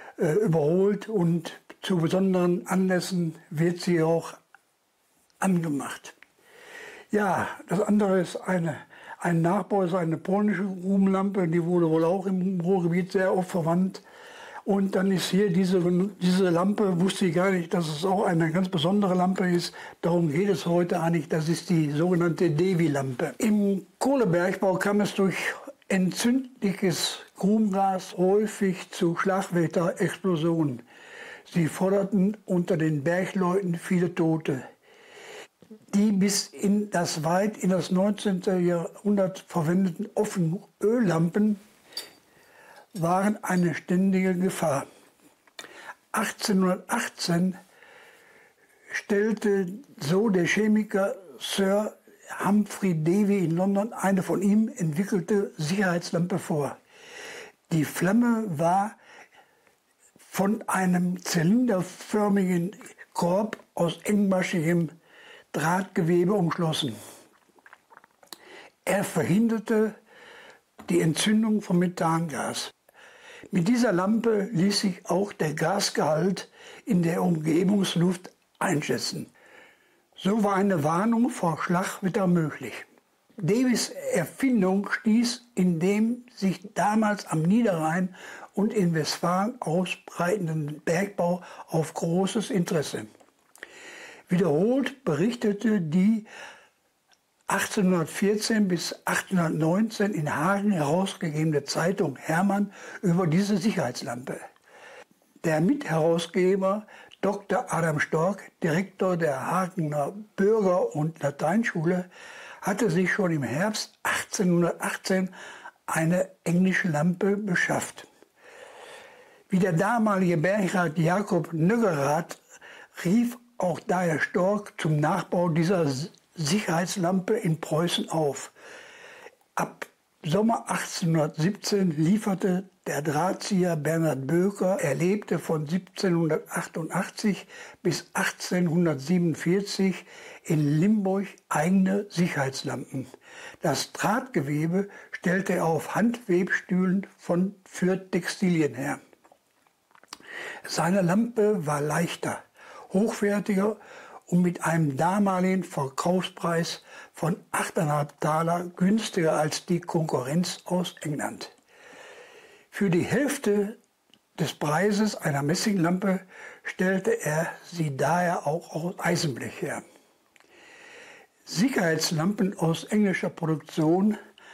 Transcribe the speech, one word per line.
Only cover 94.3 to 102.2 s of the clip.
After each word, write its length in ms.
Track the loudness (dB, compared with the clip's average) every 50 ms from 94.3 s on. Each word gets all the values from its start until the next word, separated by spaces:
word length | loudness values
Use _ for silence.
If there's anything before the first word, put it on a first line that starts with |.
| 0 2 2 2 2 4 4 4 2 2 0 -2 -4 -8 -4
berichtete 800 | -2 0 0 0 0 0 0 0 -2 0 0 0 0 2 2
die 440 | 0 2 2 4 6 6 4 2 0 -8 -16 -18 -18 -18 -20 -20 -20 _ _ _ _ _ _ _ _ _ _ _ _ _ _ _ _
achtzehnhundertvierzehn 1200 | -4 -2 -2 -2 -2 0 2 2 4 4 2 0 -2 -4 -2 0 2 2 0 0 0 2 2 2 2
bis 260 | 0 -2 -4 -6 -8 -8 -6
achtzehnhundertneunzehn 1080 | -4 -4 -4 -4 0 0 0 0 2 0 0 0 2 2 2 0 0 0 -2 -2 -2 -2
in 200 | -2 -4 -4 -2
Hagen 360 | -2 0 0 0 0 2 0
herausgegebene 960 | 2 2 2 0 0 0 0 -2 -4 -6 -6 -4 -2 -2 0 0 0 0 -2
Zeitung 500 | -2 -4 -2 0 0 0 0 -2 -2 -2
Hermann 560 | -6